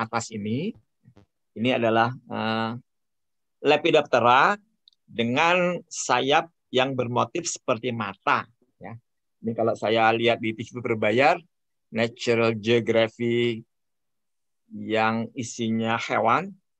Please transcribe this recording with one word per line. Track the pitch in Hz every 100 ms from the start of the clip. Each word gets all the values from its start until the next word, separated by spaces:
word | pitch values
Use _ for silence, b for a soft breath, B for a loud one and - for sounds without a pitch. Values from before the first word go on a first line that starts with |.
atas | 113 117 -
ini, | 110 104 123 190 - _ _ _ - _ _ _ -
ini | 120 120
adalah, | 117 113 120
eh, | 131 - 110 110 110 113 120 - _ _ _ _ _ _ _
Lepidoptera | 135 147 165 156 - 123 117 127 170 208 _ _ _ _
dengan | _ 101 117 127 170 180 175 170 -
sayap | - - 123 131 151 170 _ _
yang | 123 135
bermotif | 127 120 120 117 175 139
seperti | - - 117 123 117
mata, | 101 101 - 123 - _ _ _
ya. | 92 117 _ _ _ _
Ini | 113 113
kalau | 113
saya | 104 107 113 110
lihat | 113 117 113
di | 110
T | 110 113
V | 123
berbayar, | 117 113 107 117 143 175 - _ _ _ _
Natural | 110 117 - - 117 117 110
Geography | 104 120 110 113 113 - 120 120 120 113 - _ _ _ _ _ _ _ _ _ _
yang | 107 104 110 110 113 113
isinya | 135 113 - 113 113 113 113
hewan, | - 120 110 131 196 196 _ _